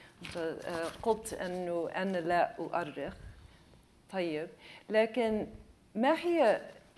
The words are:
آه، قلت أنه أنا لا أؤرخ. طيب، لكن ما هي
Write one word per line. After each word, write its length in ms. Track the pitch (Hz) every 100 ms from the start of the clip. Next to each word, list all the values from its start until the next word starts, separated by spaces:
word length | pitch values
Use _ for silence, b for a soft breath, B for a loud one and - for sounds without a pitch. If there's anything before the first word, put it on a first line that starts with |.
| B B - 175
آه، 480 | 160 147 - 170 165 -
قلت 300 | 233 220 -
أنه 560 | 214 185 180 175 170 160 -
أنا 220 | 190 180
لا 380 | 165 175 - -
أؤرخ. 560 | 165 170 156 143 147 - - B B B B - - _ -
طيب، 380 | 190 175 151 175 - B B B
لكن 560 | 214 220 233 226 214 - - - - _
ما 240 | 208 254 320
هي 420 | 339 339 233 - - - -